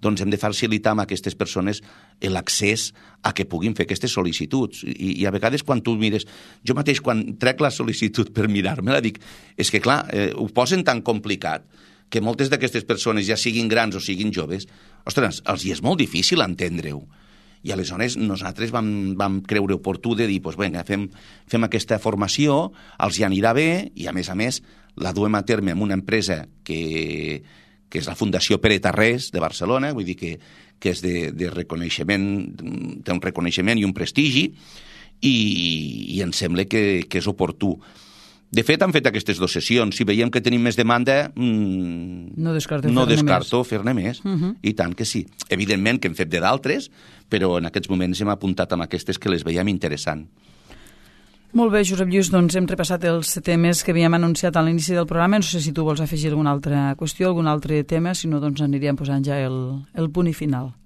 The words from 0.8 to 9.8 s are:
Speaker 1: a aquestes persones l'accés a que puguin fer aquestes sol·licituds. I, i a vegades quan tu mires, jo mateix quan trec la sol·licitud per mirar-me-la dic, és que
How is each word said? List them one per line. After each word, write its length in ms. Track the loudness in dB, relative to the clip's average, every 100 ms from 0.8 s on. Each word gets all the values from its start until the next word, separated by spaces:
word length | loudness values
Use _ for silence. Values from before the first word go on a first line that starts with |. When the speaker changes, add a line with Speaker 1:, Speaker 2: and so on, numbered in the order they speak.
| 2 2
Speaker 1:
a 80 | 0
aquestes 320 | -4 -6 -6
persones 460 | -4 -2 -2 -4 -8 -20 -20 _ -4
l'accés 640 | -4 -2 0 2 0 -2 -10 -20 -4
a 120 | -4 -2
que 80 | -4
puguin 300 | -2 -2 0
fer 80 | -2
aquestes 300 | -2 -2 0
sol·licituds. 680 | -2 -2 -2 -2 -2 -4 -10
I, 240 | -6 -4 -2
i 60 | 0
a 40 | 2
vegades 280 | 0 0
quan 200 | 0 0 2
tu 100 | 0
mires, 260 | 2 0 -4 -16 -20 -14 -2
jo 120 | 0
mateix 260 | 2 0 2
quan 160 | 0 -2 0
trec 200 | 0 2
la 100 | 0
sol·licitud 600 | 0 -4 -2 -2 0 -2
per 160 | 0 0
mirar-me-la 540 | 2 0 -2 0 2 0
dic, 160 | -4 -18 -20 -20 -4
és 120 | 0
que 140 | 2